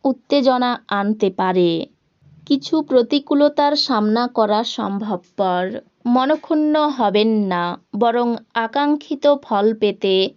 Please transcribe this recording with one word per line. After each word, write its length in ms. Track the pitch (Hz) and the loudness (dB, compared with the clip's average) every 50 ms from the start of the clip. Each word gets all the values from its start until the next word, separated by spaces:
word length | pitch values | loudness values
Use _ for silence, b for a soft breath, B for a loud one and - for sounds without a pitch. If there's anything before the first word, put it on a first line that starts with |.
| _ | _
উত্তেজনা 640 | 269 254 - _ _ 285 285 247 262 254 247 247 247 240 - _ - | -2 -2 -2 _ _ 0 2 4 2 2 2 0 -2 -4 -6 _ -4
আনতে 380 | 214 202 202 208 214 214 214 190 | -4 -2 0 0 0 0 0 -2
পারে। 400 | 190 - 190 185 180 185 180 170 165 160 - - _ _ _ _ _ _ _ - - - - | 0 0 -2 0 2 2 2 2 0 -2 -6 -10 _ _ _ _ _ _ _ -20 -20 -20 -4
কিছু 280 | - 285 269 - - - 320 | -2 -2 -2 -2 -2 -2 -2
প্রতিকূলতার 920 | 302 - 254 254 233 233 294 285 285 - 294 285 294 294 294 302 285 285 294 294 | -2 2 2 2 2 2 -2 -4 -2 0 2 2 2 2 2 2 0 0 0 -2
সামনা 460 | - - 262 214 214 214 214 233 247 254 | -2 -2 -2 0 0 0 0 0 -2 -2
করা 320 | 247 240 220 208 214 214 233 226 | 0 0 0 2 0 -2 -2 -4
সম্ভবপর। 920 | - - 214 196 196 202 220 208 202 180 _ _ _ - 202 185 180 180 180 190 220 269 _ _ _ _ _ | -6 -6 -6 -6 -6 -6 -6 -6 -6 -8 _ _ _ -4 -2 -2 0 -2 -4 -4 -8 -12 _ _ _ _ _
মনক্ষুণ্ণ 680 | 240 240 254 262 277 311 311 - - 330 302 302 302 302 302 302 302 | 0 0 2 2 0 -2 -2 -2 -2 -2 0 2 2 2 2 0 0
হবেন 420 | 269 254 233 202 190 208 214 220 220 214 208 | 0 0 -2 0 2 2 2 2 2 0 0
না, 180 | 190 185 175 175 175 175 - _ _ - 202 | 0 -2 -2 -2 -4 -6 -10 _ _ -4 0
বরং 300 | 240 233 233 240 240 233 233 226 - _ _ | 0 2 2 0 0 -2 -4 -6 -8 _ _
আকাঙ্ক্ষিত 680 | 233 226 226 233 285 285 294 302 294 - - 302 277 - 285 285 285 | -4 -4 -2 -2 -2 0 0 -2 -2 -4 -8 -8 0 2 2 2 2
ফল 240 | 285 - 226 202 202 220 226 | -2 -2 -2 2 2 0 0
পেতে 400 | 220 220 208 190 196 - 196 190 190 190 190 - | 2 -2 -2 -2 -2 -2 0 2 2 0 -2 -4